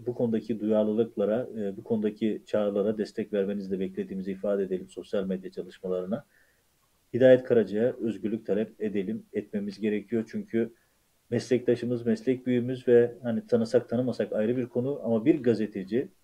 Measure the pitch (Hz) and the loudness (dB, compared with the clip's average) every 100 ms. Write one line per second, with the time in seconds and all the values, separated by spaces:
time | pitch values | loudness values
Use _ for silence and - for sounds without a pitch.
0 | 120 120 120 110 - 110 107 107 107 107 | -8 -2 0 0 -2 -4 2 2 2 2
1 | 117 - 101 113 127 110 101 95 - 113 | 0 0 0 0 -4 -6 -6 -6 -4 -2
2 | 104 107 110 - - 107 104 101 101 107 | -2 -2 -4 -4 -4 -2 0 0 0 -2
3 | 98 - 101 104 98 101 95 95 95 95 | -4 -6 -4 -2 -2 -4 -4 -4 -4 -6
4 | 95 95 95 95 104 101 92 92 95 - | -8 -8 -8 -6 -2 -2 -2 -4 -8 -14
5 | - 104 95 92 92 - 87 - 92 92 | -6 -4 -4 -6 -8 -12 -14 -10 -6 -4
6 | 92 110 - _ _ _ _ _ _ _ | -4 -8 -10 _ _ _ _ _ _ _
7 | _ 120 127 127 - 117 95 104 120 - | _ 6 8 8 6 2 4 2 0 0
8 | 113 98 110 110 - 101 110 - 107 101 | -6 -4 -4 -4 -2 -2 -2 -4 -4 -2
9 | 95 113 - 107 - 104 101 98 107 104 | -4 -6 -6 -6 -4 -6 -6 -4 -2 -2
10 | 98 113 110 110 101 113 113 - _ _ | -2 -4 -4 -8 -4 -2 -2 -6 _ _
11 | _ _ - 117 - 123 123 120 120 123 | _ _ -4 -4 0 0 2 0 0 -2
12 | 117 110 - 127 127 123 123 127 127 120 | 0 0 0 -2 0 0 0 -2 6 6
13 | 120 - 123 110 - 113 110 120 - 120 | 6 0 -4 -4 0 0 2 0 0 -2
14 | 127 110 104 107 107 127 120 123 131 143 | -2 -2 -2 0 0 0 -2 -4 -4 -4
15 | 113 113 120 156 120 107 104 101 95 113 | -2 0 2 2 2 2 0 -6 -4 -4
16 | 165 _ | -4 _